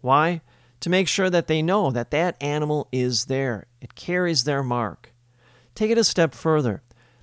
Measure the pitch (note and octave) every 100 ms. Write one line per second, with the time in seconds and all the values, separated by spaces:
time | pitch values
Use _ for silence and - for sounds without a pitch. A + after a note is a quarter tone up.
0 | B2 C#3+ D#3+ E3+ - _ _ _ E3 F3+
1 | F#3 - F#3 F3 - D#3+ D#3+ G#3 D#3 A#2+
2 | A#2+ D3+ F3 - C#3+ D3+ D3+ D3+ - B2+
3 | B2 A#2 - C3+ C3+ G#2 - _ - -
4 | - F3+ F3+ D#3 D3 C#3 B2+ A#2+ G#2 -
5 | - _ _ _ _ _ _ - G#3+ A3+
6 | G#3+ - D#3+ - D#3+ D#3 B2+ G2 - _
7 | _ _